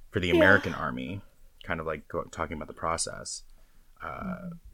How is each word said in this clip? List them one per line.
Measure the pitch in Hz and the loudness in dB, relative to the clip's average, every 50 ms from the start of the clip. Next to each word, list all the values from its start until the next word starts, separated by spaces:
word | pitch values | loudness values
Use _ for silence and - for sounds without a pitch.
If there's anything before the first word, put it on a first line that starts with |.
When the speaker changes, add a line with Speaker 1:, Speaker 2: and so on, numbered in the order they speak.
| - - | -14 -4
Speaker 1:
for | - 101 | -2 0
the | 90 | 2
Speaker 2:
Yeah. | 87 87 | 4 6
Speaker 1:
American | 82 87 95 101 98 - 87 73 | 8 8 8 8 8 6 0 -4
army, | 71 76 71 62 64 64 65 95 107 - - _ - - - - - - | -2 -4 -4 -4 -4 -6 -6 -8 -10 -10 -14 _ -20 -20 -20 -20 -16 -6
kind | - 87 82 | -6 -4 -4
of, | 78 | -2
like, | 80 80 76 - - | -4 -4 -6 -6 -6
go-, | - 82 - | -6 -6 -6
talking | - - - 80 78 82 | -6 -6 -6 -6 -4 -4
about | 78 76 | -8 -8
the | 76 - | -10 -10
process. | - - 82 82 80 - - - - 64 - - - - - - - - - - - - - - - | -6 -2 -2 0 0 -2 -4 -6 -10 -10 -10 -10 -12 -12 -16 -20 -20 -20 -20 -20 -20 -20 -20 -20 -12
Uh, | 82 | -10
Speaker 2:
Mm-hmm. | 82 71 - - 92 90 87 90 87 85 85 - - | -10 -8 -6 -6 -6 -6 -6 -8 -12 -12 -12 -16 -18